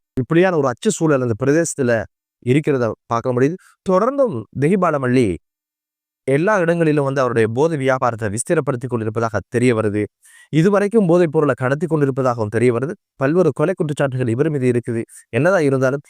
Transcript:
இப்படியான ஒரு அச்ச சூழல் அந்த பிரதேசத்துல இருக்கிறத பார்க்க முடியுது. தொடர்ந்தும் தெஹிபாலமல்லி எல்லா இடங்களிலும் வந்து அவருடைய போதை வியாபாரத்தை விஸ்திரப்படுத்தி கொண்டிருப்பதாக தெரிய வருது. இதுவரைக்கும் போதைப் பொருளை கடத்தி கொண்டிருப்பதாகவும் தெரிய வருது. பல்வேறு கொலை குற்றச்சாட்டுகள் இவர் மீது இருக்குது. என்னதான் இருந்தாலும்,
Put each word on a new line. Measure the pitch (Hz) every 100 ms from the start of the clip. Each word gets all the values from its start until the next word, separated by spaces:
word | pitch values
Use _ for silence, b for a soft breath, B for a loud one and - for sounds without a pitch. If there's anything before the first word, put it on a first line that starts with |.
| _
இப்படியான | - 123 165 185 170
ஒரு | 135
அச்ச | 120 220
சூழல் | - 165 139
அந்த | 123 110
பிரதேசத்துல | 131 151 165 - 123 113 98 _ _ _ 120
இருக்கிறத | 139 156 135 117 - _
பார்க்க | 117 127
முடியுது. | 123 135 185 b b -
தொடர்ந்தும் | 185 226 277 254 127 107 -
தெஹிபாலமல்லி | 143 202 180 147 127 127 110 82 - _ _ _ _ _ _ _ -
எல்லா | 139 180 214
இடங்களிலும் | 170 170 160 151
வந்து | 139 135
அவருடைய | 127 117 110
போதை | 113 160 160
வியாபாரத்தை | 131 131 127 113 110
விஸ்திரப்படுத்தி | 104 - 165 143 131 123
கொண்டிருப்பதாக | 120 110 110 113 107 -
தெரிய | 120 123
வருது. | 113 110 104 104 _ b b b
இதுவரைக்கும் | 143 170 196 202 226 185
போதைப் | 175 175
பொருளை | 160 147 127
கடத்தி | 127 143 160
கொண்டிருப்பதாகவும் | 156 139 131 127 117 104
தெரிய | 110 123
வருது. | 117 135 202 _ -
பல்வேறு | 135 170 165
கொலை | - 151
குற்றச்சாட்டுகள் | 190 156 147 143 127 127
இவர் | 120 156
மீது | 147 123
இருக்குது. | 120 120 117 - B _
என்னதான் | 117 160 190
இருந்தாலும், | 143 131 127 139